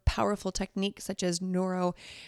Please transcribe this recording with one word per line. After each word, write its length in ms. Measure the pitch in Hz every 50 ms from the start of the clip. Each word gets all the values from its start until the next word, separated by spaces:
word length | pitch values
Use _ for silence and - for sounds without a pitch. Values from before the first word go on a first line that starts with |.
| -
powerful 460 | - - - 214 202 208 - - 190
techniques 540 | - - 196 - - 196 196 202 - - -
such 180 | - 196 - 185
as 180 | 180 170 175
neuro, 540 | 185 185 180 180 185 185 185 185 180 180 180 - - - - - -